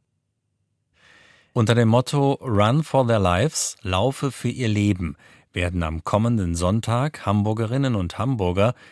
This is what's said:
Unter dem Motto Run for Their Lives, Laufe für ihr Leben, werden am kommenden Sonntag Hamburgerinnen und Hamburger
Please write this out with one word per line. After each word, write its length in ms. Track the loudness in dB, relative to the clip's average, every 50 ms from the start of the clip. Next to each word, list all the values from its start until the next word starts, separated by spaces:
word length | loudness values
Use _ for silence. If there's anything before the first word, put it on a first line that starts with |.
| _ _ _ _ _ _ _ _ _ _ _ _ _ _ _ _ _ _ _ _ _ _ _ _ _ _ _ _ _ _
Unter 220 | -2 0 2 4 4
dem 140 | 4 4 4
Motto 460 | 4 4 2 0 0 0 2 2 0
Run 500 | -2 -4 0 2 4 4 4 2 0 0
for 220 | 0 0 0 2
Their 120 | 2 2 2
Lives, 580 | 2 2 2 2 0 -2 -2 -4 -6 -6 -8 -8
Laufe 480 | -6 -4 -2 0 0 0 -2 -2 -4 -6
für 180 | -4 -4 -6 -6
ihr 200 | -4 -4 -2 -2
Leben, 480 | 0 2 2 0 0 0 -4 -8 -8 -12 -18 -20 -20 -20 _ _
werden 300 | -6 -4 -4 -2 -2 -4
am 220 | -4 -4 -4 -6 -4
kommenden 500 | -2 0 0 2 2 0 0 0 -2 -2
Sonntag 720 | 0 0 0 0 0 -2 -2 -2 -2 -2 -4 -6 -4 -2
Hamburgerinnen 680 | 0 0 2 0 0 -2 -2 -4 -2 -2 -2 -2 -2 -2
und 220 | -2 -4 -4 -6 -4
Hamburger 560 | -4 -4 -2 0 0 0 2 2 2 2 0 -4 -10 -20